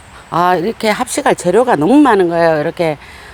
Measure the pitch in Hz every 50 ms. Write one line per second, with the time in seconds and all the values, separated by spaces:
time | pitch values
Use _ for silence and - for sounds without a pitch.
0 | - - - - - - - 160 175 180 185 170 160 220 226 - - 214 202 -
1 | 254 - - - 269 262 202 - - 175 175 220 247 247 214 147 151 180 254 302
2 | 294 262 220 196 185 170 170 170 170 165 160 151 147 165 165 - 175 160 147 -
3 | - - - - - -